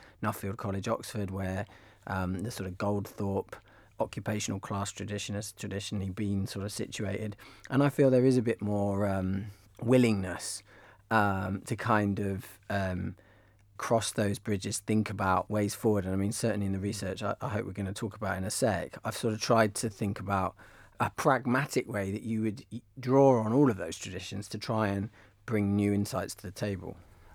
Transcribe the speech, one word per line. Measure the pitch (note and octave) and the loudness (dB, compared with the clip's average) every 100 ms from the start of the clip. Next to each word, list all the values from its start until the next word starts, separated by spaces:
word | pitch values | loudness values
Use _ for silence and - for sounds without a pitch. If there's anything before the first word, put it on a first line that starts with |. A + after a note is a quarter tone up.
| - - | -20 -6
Nuffield | G#2+ G#2 G2+ G2 | -4 -4 -6 -6
College, | G#2+ G2 G#2 | -4 -4 -2
Oxford, | A#2 - A2 G2 | -4 -4 -6 -4
where, | G2 F#2+ F#2+ G2+ - - - - | -4 -4 -4 -6 -12 -20 -18 -6
um, | G2 F#2 F#2 | -4 -2 -2
the | G#2 | -4
sort | - F#2+ | -6 -8
of | F#2 | -4
Goldthorpe | G#2 G#2 G2+ - G2+ F#2+ - - - - - - | -2 -2 -4 -6 -4 -4 -6 -10 -20 -20 -16 -6
occupational | A2+ - G#2 G#2+ - G2+ | -6 -4 -4 -4 -4 -6
class | - G2+ G2 | -4 -4 -4
tradition | - G2+ G#2 - G#2 | -6 -8 -6 -6 -6
has | G2+ | -8
traditionally | - G#2 F#2+ G2 G#2 F#2+ | -10 -8 -6 -4 -4 -4
been | F#2 G#2 G2 G2 | -2 0 0 -2
sort | G2+ G2 | -4 -6
of | |
situated. | - G#2+ - G2+ G2 G#2+ G#2 - - - | -6 -8 -6 -4 -4 -6 -10 -16 -20 -4
And | B2+ | 2
I | C#3+ | 2
feel | - C3+ | 6 6
there | B2+ C3 | 6 6
is | B2+ | 4
a | |
bit | A2+ A2 | 4 0
more, | G2+ G#2 G2+ G2 G2+ | 0 0 2 2 2
um, | F#2+ F#2+ G2 G#2 - - - | 0 0 -2 -4 -12 -20 -6
willingness, | A2+ B2+ A#2+ G#2 F#2 F2 - - - - - - - | 4 6 6 4 0 -6 -8 -10 -12 -20 -20 -16 2
um, | A2 G#2 F#2+ F#2+ G2 - | 4 4 2 0 -2 -4
to | A2 | -4
kind | - A2 G2+ G2 | 2 4 4 2
of, | G2+ F#2+ - - - | 0 -4 -6 -14 -4
um, | G2+ F#2+ F2+ F#2 F#2+ - - _ _ _ - | -2 -2 -2 -4 -8 -18 -20 _ _ _ -8
cross | - A#2 - | 0 2 2
those | - G#2 G2+ | -2 0 -2
bridges, | - G2+ G2+ G#2 | -2 -2 -2 -6
think | - A2 G#2 | 0 0 2
about | G2+ G2 F#2 - | 0 2 2 2
ways | G#2+ G2+ - | 0 0 2
forward. | A2+ G#2 F#2 | 2 2 2
And | |
I | F#2+ | 0
mean, | G2+ | 0
certainly | - A#2 G#2 G2 | 0 0 0 -2
in | |
the | F#2+ | -2
research | G2+ G#2 G2 F#2+ | -2 -4 -6 -4
I, | G#2 - | -4 -4
I | - | -4
hope | G#2 G2 | -4 -4
we're | |
gonna | F#2+ G2 | -4 -6
talk | F#2+ A2+ - | -4 -6 -6
about | G2+ F#2 | -4 -4
in | |
a | F#2+ | -4
sec, | - B2 F2+ D2 - | 0 2 2 -2 -8
I've | A2 - | -8 -2
sort | A#2+ | -2
of | A2 | -2
tried | - A2+ A2 - | 2 4 4 2
to | A#2 | -6
think | - G#2 G2+ | -2 -2 -2
about | F#2+ G2 F#2 - - - - - | 0 0 0 -4 -20 -20 -14 -4
a | - - | -4 0
pragmatic | D#3 C3 A#2+ B2 C#3+ - - | 2 2 2 0 2 -2 -2
way | G#2+ G2 | -2 -2
that | G2+ | -4
you | A2 A2 | -2 0
would | A2 A2 - | 0 -2 -10
y-, | A#2 - - | -14 -14 -10
draw | B2 C3+ C#3 B2 | 2 6 8 6
on | A2 | 4
all | B2 C#3+ | 6 6
of | G2 | 4
those | E2+ E2+ | -4 -8
traditions | - F2+ - G2+ G2+ | -8 -10 -8 -8 -8
to | G#2 | -8
try | - A2 G#2+ | -2 0 2
and | G2+ G#2 - - _ - | 0 -2 -8 -20 _ -2
bring | A2 G2+ G2+ | 2 4 4
new | G2+ | 4
insights | G2+ G2+ - G2 - | 2 0 -2 -6 -8
to | |
the | F#2+ | -12
table. | F2+ G#2 F#2+ E2+ - - - - | -6 -4 -4 -8 -14 -18 -20 -12